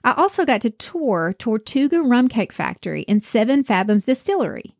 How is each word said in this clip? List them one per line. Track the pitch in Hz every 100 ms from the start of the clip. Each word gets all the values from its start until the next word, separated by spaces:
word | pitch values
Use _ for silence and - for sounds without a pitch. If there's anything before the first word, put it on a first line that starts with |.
I | -
also | - 381 - 330
got | 220
to | 233
tour | - - 339 277 180 165 196
Tortuga | 233 220 - 269 277 339
Rum | 277 240 254
Cake | 226 190
Factory | - 147 - 180 156 -
and | 208
Seven | - 226 226 277
Fathoms | 269 190 202 208
Distillery. | 226 262 - 392 202 - - _